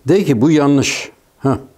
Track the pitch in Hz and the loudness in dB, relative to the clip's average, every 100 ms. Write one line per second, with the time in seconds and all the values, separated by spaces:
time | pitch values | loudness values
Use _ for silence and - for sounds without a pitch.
0 | 123 190 170 120 139 156 143 139 131 - | -2 0 0 0 2 2 2 2 0 -6
1 | - - _ _ 139 127 - | -12 -18 _ _ -4 -4 -8